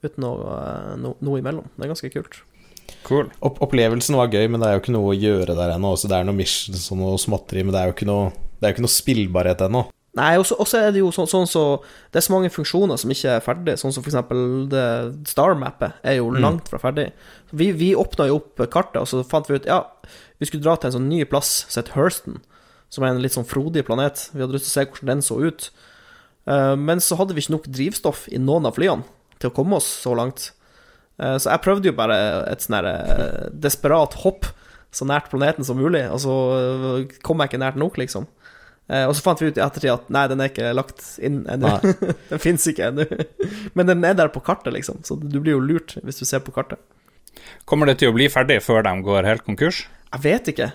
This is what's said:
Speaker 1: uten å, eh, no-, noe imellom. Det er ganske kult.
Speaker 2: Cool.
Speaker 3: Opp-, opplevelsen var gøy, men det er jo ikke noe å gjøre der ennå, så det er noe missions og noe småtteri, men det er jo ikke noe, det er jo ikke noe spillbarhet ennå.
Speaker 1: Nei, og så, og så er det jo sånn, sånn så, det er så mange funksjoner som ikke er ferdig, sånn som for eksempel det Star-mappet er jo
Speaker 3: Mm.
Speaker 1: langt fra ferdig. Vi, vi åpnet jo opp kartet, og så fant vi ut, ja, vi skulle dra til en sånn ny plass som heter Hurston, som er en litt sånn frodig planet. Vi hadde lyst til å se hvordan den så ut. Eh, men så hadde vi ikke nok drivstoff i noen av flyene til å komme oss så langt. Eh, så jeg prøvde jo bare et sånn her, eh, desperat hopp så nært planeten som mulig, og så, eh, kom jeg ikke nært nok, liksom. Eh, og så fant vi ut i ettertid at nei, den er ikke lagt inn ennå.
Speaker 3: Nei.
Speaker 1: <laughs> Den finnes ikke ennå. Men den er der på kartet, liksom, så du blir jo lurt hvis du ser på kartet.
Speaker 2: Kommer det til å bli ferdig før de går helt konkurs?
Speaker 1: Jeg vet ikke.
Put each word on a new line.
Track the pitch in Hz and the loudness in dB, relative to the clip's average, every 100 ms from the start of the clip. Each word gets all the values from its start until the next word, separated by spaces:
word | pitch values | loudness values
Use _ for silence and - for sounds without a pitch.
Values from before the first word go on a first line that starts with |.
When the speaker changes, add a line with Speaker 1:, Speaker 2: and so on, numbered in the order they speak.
Speaker 1:
uten | 151 - | -10 -8
å, | 123 123 - - | -6 -6 -8 -8
eh, | 69 - - - | -8 -8 -10 -10
no-, | 127 - | -10 -6
noe | 143 139 | -4 -4
imellom. | 131 156 - - | -4 -8 -10 -12
Det | 139 | -10
er | |
ganske | 165 - | -8 -8
kult. | - 165 - _ _ - - - - | -10 -12 -18 _ _ -20 -20 -20 -20
Speaker 2:
Cool. | - 139 147 - | 0 0 0 -2
Speaker 3:
Opp-, | 139 - | -2 0
opplevelsen | - 127 113 117 - 143 | 0 4 4 2 2 2
var | 120 | 4
gøy, | 104 110 | 4 2
men | 117 | 2
det | 113 | 2
er | 98 | 2
jo | |
ikke | - 117 | 2 0
noe | 101 | 2
å | 98 | 2
gjøre | 104 101 87 85 | 4 2 2 0
der | 87 85 | 0 0
ennå, | 98 90 | 0 0
så | 101 | 0
det | 92 | 0
er | 92 | 0
noe | 98 | 0
missions | 90 - - 95 85 | 0 -2 -4 -8 -6
og | 95 | -2
noe | 95 95 | 0 0
småtteri, | - 98 - 95 | 0 -2 -4 -4
men | 95 | 0
det | 95 | 0
er | 92 | 0
jo | 90 | -2
ikke | 101 | 0
noe, | 101 98 - - - | 0 0 -2 -8 -2
det | 107 | -2
er | |
jo | 101 | 0
ikke | 120 | 0
noe | - | 0
spillbarhet | - 117 98 90 90 90 95 | 2 0 2 0 0 2 0
ennå. | 117 180 - _ - | 0 -2 -8 _ 0
Speaker 1:
Nei, | 147 170 | 2 4
og | 185 | 2
så, | 165 | 0
og | 202 | 0
så | 233 | 2
er | 214 | 2
det | 202 | 2
jo | 185 | 0
sånn, | 170 160 | 0 0
sånn | 190 175 | 0 2
så, | 170 151 143 - - - | 2 2 0 -4 -20 -4
det | 160 | -2
er | - | 2
så | |
mange | 190 185 | 2 2
funksjoner | - 151 170 196 123 | -2 -2 2 2 0
som | 113 | -2
ikke | 135 135 120 | -2 0 0
er | |
ferdig, | - 139 175 127 | 0 -2 -2 -2
sånn | 139 | -2
som | 135 | -4
for | 131 | -2
eksempel | 143 120 123 123 131 135 | -2 0 -2 0 -2 -2
det | 135 123 117 120 143 151 | 0 0 0 -4 -8 -6
Star-mappet | - 156 170 127 - 110 - | 2 4 2 -2 -4 -6 -4
er | 127 135 | -2 0
jo | 117 | 2
Speaker 3:
Mm. | 123 | 2
Speaker 1:
langt | 139 165 - | 2 2 -4
fra | - | -4
ferdig. | 131 147 147 - - - _ | -2 -2 -4 -8 -20 -20 _
Vi, | 151 180 | 0 0
vi | 170 175 | 2 2
åpnet | 190 196 - 139 | 4 2 2 2
jo | 147 | 2
opp | - - 117 | -2 -4 0
kartet, | 165 185 - | 0 0 -2
og | 135 | -2
så | 131 | -2
fant | 127 160 147 | 0 -2 0
vi | 139 | -2
ut, | 143 | 2
ja, | 180 - - - - - _ | 0 0 -14 -20 -20 -20 _
vi | 151 | -8
skulle | 156 | -2
dra | 151 165 | 0 2
til | 135 | 0
en | 131 | -2
sånn | 131 | 0
ny | 165 147 | 0 0
plass | 139 - - - | 0 0 -4 -4
som | - | -6
heter | - | -4
Hurston, | - 165 - - - _ _ _ _ _ | 2 2 0 -10 -14 _ _ _ _ _
som | - | -4
er | 131 | -2
en | 127 | 0
litt | 127 | -2
sånn | - 117 | -2 -2
frodig | 139 147 165 131 | -2 -2 -2 0
planet. | 113 143 143 - | 0 0 -2 -12
Vi | 147 | -6
hadde | 127 139 | -4 -4
lyst | 139 | -2
til | |
å | - 139 | -2 -2
se | |
hvordan | - 135 | -4 -2
den | 139 | -2
så | 143 117 156 | 0 0 -2
ut. | 160 - _ - - - - _ _ - | -2 -14 _ -20 -20 -20 -20 _ _ -2
Eh, | 139 135 139 | 2 2 2
men | 147 175 | 2 0
så | 170 170 | 0 0
hadde | 196 165 | 0 -2
vi | |
ikke | - 156 | -2 -4
nok | 147 | -4
drivstoff | 131 143 - 156 143 - | -4 -4 0 -2 -2 -6
i | - | -2
noen | 131 160 139 | 2 2 0
av | 110 | 0
flyene | 180 139 - _ _ _ | 0 0 -4 _ _ _
til | 127 | -6
å | - | -2
komme | 151 196 | 0 2
oss | - - | 0 -6
så | - 120 | -2 -2
langt. | 123 - - _ _ _ _ _ _ _ | -2 -6 -14 _ _ _ _ _ _ _
Eh, | 135 131 | -4 -2
så | - | 0
jeg | 160 | 0
prøvde | - 202 190 | 2 2 2
jo | 117 | 2
bare | 113 107 104 87 - | 2 2 2 0 -4
et | - | -6
sånn | - 107 | -2 -2
her, | 92 | -2
eh, | 87 82 - 76 - - | -4 2 4 4 -4 -8
desperat | - 147 - 147 160 147 - | -4 -4 0 2 4 2 2
hopp | 190 190 - - - - _ | -2 0 -8 -10 -20 -20 _
så | - 135 | -8 -2
nært | 143 - | -2 -2
planeten | 135 139 160 135 | 0 0 0 -2
som | 127 | 0
mulig, | 143 175 123 | 2 2 0
og | 113 | -4
så, | 139 131 127 131 | -2 0 2 2
eh, | 127 131 131 127 135 - | 0 -2 -2 -2 -4 -10
kom | - 165 | -4 0
jeg | 139 | 0
ikke | 123 | 0
nært | 131 135 | -4 -2
nok, | 160 - | -4 -2
liksom. | 127 - 104 _ - - - _ _ | -6 -6 -10 _ -20 -20 -20 _ _
Eh, | 135 | 0
og | 131 147 | 2 2
så | |
fant | 190 165 | 2 2
vi | 160 | 0
ut | 147 | 0
i | |
ettertid | 143 - 139 | -2 0 0
at | 123 - | 0 0
nei, | 139 135 | 0 2
den | 135 | 2
er | 135 | -2
ikke | 135 117 | -2 -2
lagt | 123 135 - - - | -2 -4 -12 -20 -6
inn | - 143 - | -4 -4 -4
ennå. | - - 101 | -2 0 2
Speaker 3:
Nei. | 196 185 185 165 | 2 0 -2 -4
Speaker 1:
<laughs> | - | -6
Den | 156 | -2
finnes | 165 175 - | 0 2 0
ikke | 160 170 | 0 -2
ennå. | 139 156 - 160 _ 190 208 208 - | -2 -4 -4 -8 _ -6 -6 -6 0
Men | 180 | 4
den | 175 170 | 4 4
er | |
der | 190 156 | 4 2
på | - | 0
kartet, | - 185 - | -2 -2 -2
liksom, | 120 - - | -6 -8 -10
så | - 147 | -8 -8
du | 147 143 | -4 -2
blir | 151 143 | 2 2
jo | |
lurt | 135 165 165 - - | 2 0 -2 -14 -12
hvis | 127 | -8
du | 131 | -4
ser | 135 | -4
på | - 135 | -4 -8
kartet. | 131 - _ _ _ _ - - - - - | -8 -10 _ _ _ _ -20 -20 -20 -20 0
Speaker 2:
Kommer | 151 147 | 4 4
det | 131 | 6
til | 135 | 6
å | 113 | 6
bli | 135 | 4
ferdig | 131 127 127 | 4 4 4
før | - 113 104 | 4 4 4
de | 92 | 0
går | 92 101 95 | 2 2 4
helt | 110 | 0
konkurs? | - 101 156 - - - - | -2 0 0 0 -10 -20 -14
Speaker 1:
Jeg | 131 | -2
vet | 143 214 240 | 0 0 0
ikke. | - 214 | -4 -4